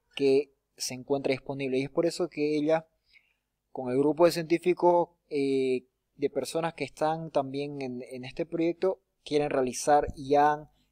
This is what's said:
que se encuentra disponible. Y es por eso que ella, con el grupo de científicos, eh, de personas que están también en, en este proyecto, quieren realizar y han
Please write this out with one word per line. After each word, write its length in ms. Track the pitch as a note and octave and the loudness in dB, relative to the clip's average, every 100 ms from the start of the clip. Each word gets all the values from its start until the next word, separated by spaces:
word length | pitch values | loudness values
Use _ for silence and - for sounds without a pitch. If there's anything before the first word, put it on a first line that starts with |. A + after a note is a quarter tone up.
| _ - | _ 0
que 340 | C#3 C3+ D3 _ _ - | 2 4 0 _ _ -12
se 160 | - | -10
encuentra 380 | B2+ B2 C#3 D3+ | -8 -4 -2 -2
disponible. 460 | - - C#3 C3+ B2+ | -4 -6 -6 -2 -2
Y 60 | |
es 60 | C#3 | -2
por 160 | - E3+ | 0 -2
eso 220 | - E3 | -2 -4
que 280 | - D3 D3+ | -2 -2 0
ella, 300 | D3 D#3+ D#3+ _ _ _ _ _ _ _ _ | 0 0 -2 _ _ _ _ _ _ _ _
con 200 | - B2+ | -10 -2
el 80 | B2+ | 2
grupo 280 | C#3+ D3 E3+ | 2 6 4
de 60 | |
científicos, 800 | D#3+ D#3+ E3+ F#3 E3+ F3 F3 E3 _ - | 4 0 0 0 2 4 4 0 _ -8
eh, 560 | D3 C#3 C3+ C3 B2+ - _ _ - | -2 0 0 0 -2 -6 _ _ -6
de 140 | C#3 | -4
personas 440 | - E3+ E3 E3 | -4 -6 -4 -4
que 100 | - | -6
están 460 | C3+ - D#3 D#3+ D#3+ | -10 -4 -2 -2 -4
también 500 | D3 C3+ C3+ C#3+ C#3+ | -4 -4 -6 -8 -8
en, 220 | C3+ B2 | -8 -10
en 220 | B2+ C3 | -12 -12
este 200 | B2+ - | -10 -8
proyecto, 560 | D#3+ E3+ E3 E3+ F#3+ F#3 _ _ | -6 -2 -2 0 -2 -2 _ _
quieren 240 | - D3 D3 | -4 -2 0
realizar 600 | C3+ B2+ A#2+ - D3 D3 | 0 -2 -2 2 2 2
y 200 | - C3+ | -6 0
han 340 | C#3+ D3 D3+ D3+ _ _ | 4 4 2 -6 _ _